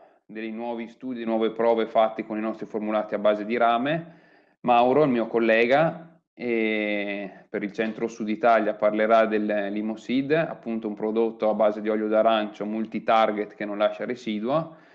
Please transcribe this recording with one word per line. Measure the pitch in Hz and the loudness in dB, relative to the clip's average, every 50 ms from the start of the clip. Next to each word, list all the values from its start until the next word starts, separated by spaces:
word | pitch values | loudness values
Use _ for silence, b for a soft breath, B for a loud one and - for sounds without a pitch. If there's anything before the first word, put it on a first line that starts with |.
| B B B B B | B B B B B
dei | - 104 110 110 113 | -16 -12 -10 -10 -8
nuovi | 110 113 120 120 120 113 117 110 | -8 -8 -8 -6 -6 -8 -8 -10
studi, | - _ - 131 127 117 117 | -12 _ -10 -10 -8 -6 -4
nuove | 113 113 113 113 110 110 | -2 0 0 0 0 0
prove | - 113 117 117 113 110 | 2 2 4 4 4 2
fatte | 107 - 117 110 110 - - 107 | 0 2 2 2 2 0 -4 -8
con | - 110 | -6 -6
i | 107 | -4
nostri | 107 113 107 - 107 | -4 -4 -6 -8 -10
formulati | 98 - 110 107 107 110 107 107 - 110 | -8 -8 -6 -4 -2 -2 -2 -2 -2 -4
a | 101 | 0
base | 101 107 107 104 104 | 2 2 2 2 -2
di | 104 117 | -4 0
rame. | 120 117 117 117 117 127 143 156 170 170 B B B B B B B B B B B | 2 2 2 2 2 0 -2 -2 -4 -6 B B B B B B B B B B B
Mauro, | - 123 123 120 120 127 131 143 156 | 0 2 4 6 6 6 6 4 4
il | 143 | 4
mio | 123 117 110 | 2 0 0
collega, | 113 120 117 117 113 110 113 117 120 131 143 160 165 160 - - - - _ _ _ _ | 0 0 2 4 4 6 6 6 4 4 4 4 2 0 -4 -10 -18 -20 _ _ _ _
eh, | - 120 123 117 113 110 110 110 107 107 104 104 101 101 101 101 101 101 92 92 - - _ | -10 -4 -2 0 0 0 0 0 0 -2 -2 -2 -2 -4 -4 -6 -8 -8 -10 -14 -16 -14 _
per | - 104 104 | -6 -6 -6
il | 101 95 | -4 -4
centro-sud | - 113 110 107 - 117 113 113 - 113 107 | -4 -4 -4 -2 -4 -4 -6 -4 -6 -4 -4
Italia | 107 104 - 120 113 110 107 104 101 | -4 0 4 4 4 4 4 0 -2
parlerà | - 107 104 104 107 110 110 113 113 110 | 0 0 0 2 2 2 4 4 4 4
del | 107 107 107 107 104 104 104 101 98 | 4 0 -2 -2 -2 -2 -2 -2 -4
Limosid, | 101 107 107 107 110 110 - - 120 131 139 135 151 | -4 -4 -4 -6 -6 -8 -6 -4 -4 -2 0 0 0
appunto | 160 165 - 113 - - 117 113 113 113 | -2 -2 -4 -6 -10 -10 -8 -6 -6 -6
un | 107 104 | -6 -6
prodotto | 101 107 110 107 113 117 113 110 110 107 107 | -4 -4 -2 0 0 0 0 -2 -2 0 0
a | 107 | 2
base | 104 110 110 107 110 | 2 2 2 0 0
di | 104 107 | -2 -2
olio | 110 110 107 107 | -2 -2 -2 0
d'arancio | 107 107 110 113 113 110 107 104 - - 104 | 2 2 4 4 4 2 0 -4 -6 -8 -8
multitarget | 104 107 110 110 110 - 110 - - 113 110 110 110 104 104 104 101 - | -6 -6 -6 -6 -6 -6 -6 0 2 4 4 4 4 2 -2 -6 -6 -8
che | - 104 | -10 -8
non | 101 101 104 | -8 -2 0
lascia | 107 104 - - 104 | 0 0 0 -2 -6
residuo, | 104 123 123 - 113 107 104 104 120 139 160 165 165 B B B B B | -8 -8 -8 -6 -6 -6 -4 -2 -2 -2 -2 -2 -4 B B B B B